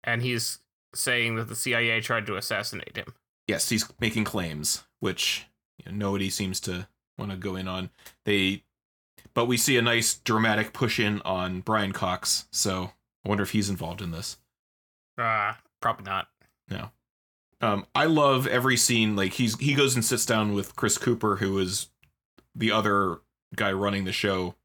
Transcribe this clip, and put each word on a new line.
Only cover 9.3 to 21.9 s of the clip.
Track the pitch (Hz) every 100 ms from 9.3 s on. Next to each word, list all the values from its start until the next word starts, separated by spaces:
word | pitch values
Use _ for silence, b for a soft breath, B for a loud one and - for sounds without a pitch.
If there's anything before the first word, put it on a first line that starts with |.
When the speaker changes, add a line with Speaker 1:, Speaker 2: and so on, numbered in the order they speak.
Speaker 2:
but | - 120
we | 120
see | 147 127
a |
nice | 120 117 117
dramatic | - - 110 113 107 107
push | - 123 -
in | 104 101
on | - 92 92 92
Brian | 92 110 98
Cox, | 92 92 92 - - -
so | - 104 92 90 - _ _
I | 98
wonder | 101
if | 98
he's | 107 98
involved | 90 80 92
in | 90
this. | 82 - - _ _ _ _ _ _ _ -
Speaker 1:
Uh, | 117 110 104 113 _ _
probably | 117 110
not. | 98 95 - _ _ _ _
Speaker 2:
No. | 98 110 _ _ _ _ _ _ _
Um, | 113 101 -
I | 135
love | 160 151 143 131 131
every | 123 127 120
scene. | - 117 110 101
Like, | 95
he's, | - 120 113
he | 139
goes | 139 139
and | 127
sits | 113 123 -
down | 110 107
with | 101 95 -
Chris | 110 -
Cooper, | - 117 107 98
who | 104 98
is | 92 101 -